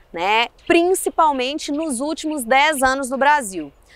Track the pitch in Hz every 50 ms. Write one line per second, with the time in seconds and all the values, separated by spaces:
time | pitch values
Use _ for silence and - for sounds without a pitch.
0 | _ _ - 165 175 196 220 - 359 - _ _ - - 349 339 339 359 381 -
1 | - 392 - - 320 302 277 254 247 269 294 311 - - 285 302 330 311 247 220
2 | 285 311 320 - - 302 302 285 233 220 254 269 294 311 311 254 269 262 262 277
3 | 277 240 269 240 269 285 294 294 240 190 190 170 147 143 - _ _ _ -